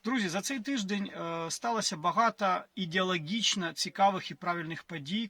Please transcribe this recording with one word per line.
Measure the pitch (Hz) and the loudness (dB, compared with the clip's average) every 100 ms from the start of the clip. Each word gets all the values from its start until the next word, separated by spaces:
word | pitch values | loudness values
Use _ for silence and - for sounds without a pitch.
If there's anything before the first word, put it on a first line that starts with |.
| 214 | 0
Друзі, | 254 190 | 0 0
за | 180 | 0
цей | 190 269 | -2 -4
тиждень, | 214 269 196 202 196 | -2 -2 0 -2 -2
е, | 165 170 165 165 | -4 -4 -4 -4
сталося | - 240 226 - 175 | -4 0 0 0 0
багато | 175 175 226 - 196 180 - | 0 4 4 4 2 2 -2
ідеологічно | - 175 180 185 180 151 226 196 202 170 | -6 -2 2 2 0 -2 0 2 2 -2
цікавих | - - - 196 185 - | -4 -6 4 4 4 -6
і | |
правильних | 156 175 170 160 160 | -6 -2 -2 -4 -6
подій, | - 165 139 208 | -8 -10 -4 -2